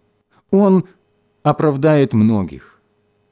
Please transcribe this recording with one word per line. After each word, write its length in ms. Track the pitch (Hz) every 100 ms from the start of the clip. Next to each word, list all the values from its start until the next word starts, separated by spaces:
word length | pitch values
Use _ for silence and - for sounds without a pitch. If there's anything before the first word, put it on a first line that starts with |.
| _ _ _ _ _
Он 360 | 196 202 190 - _ _ _ _ _
оправдает 680 | 147 - 151 139 156 151 139 113
многих. 680 | 110 107 85 67 - _ _ _ _ _ _